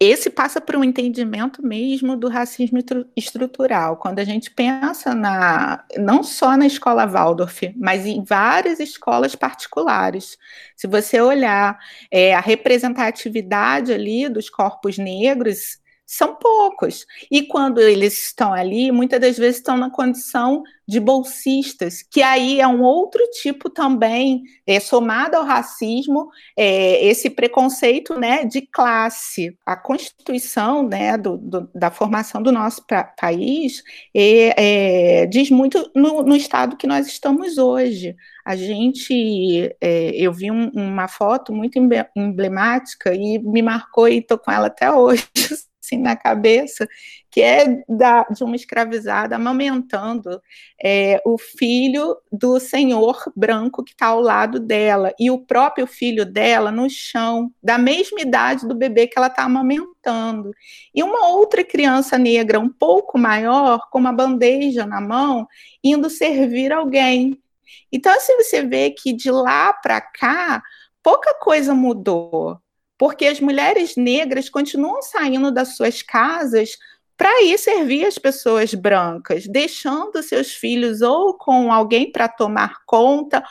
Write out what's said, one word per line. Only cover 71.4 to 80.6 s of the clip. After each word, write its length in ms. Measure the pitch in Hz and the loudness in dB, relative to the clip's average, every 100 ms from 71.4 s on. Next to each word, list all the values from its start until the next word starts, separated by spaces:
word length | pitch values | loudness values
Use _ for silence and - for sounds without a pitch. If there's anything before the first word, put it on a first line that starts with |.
| - 302 277 | 2 2 2
mudou, 840 | 262 254 214 190 170 170 165 160 175 _ _ _ - | 0 0 -2 -2 2 2 2 -2 -8 _ _ _ 0
porque 260 | 285 294 285 | 0 2 0
as 140 | 285 | 2
mulheres 560 | 285 277 294 427 339 - | 0 2 2 2 0 0
negras 540 | 247 262 302 262 262 | 0 0 0 -4 -4
continuam 500 | 285 285 285 302 494 | -4 -4 -2 -4 -4
saindo 500 | 539 415 294 262 277 | -6 -4 -2 0 0
das 240 | 247 254 | 0 -4
suas 280 | - 233 233 | -2 -4 -4
casas 760 | - 233 254 330 285 226 220 - _ _ _ - | -2 0 0 0 0 0 0 -6 _ _ _ 0
pra 260 | 381 508 | 4 6
ir 140 | 381 403 | 4 2
servir 480 | - 392 285 277 | 2 0 0 0
as 140 | 392 392 | -2 -2
pessoas 560 | 277 269 240 220 220 | -2 0 0 0 0
brancas, 720 | 202 202 196 175 170 - 170 202 | -2 2 2 0 -4 -6 -6 -2
deixando 760 | 247 320 - 285 294 415 320 | -2 -2 -4 -6 -6 -6 -8
seus 300 | 311 254 269 | -4 -4 -4
filhos 480 | - | -6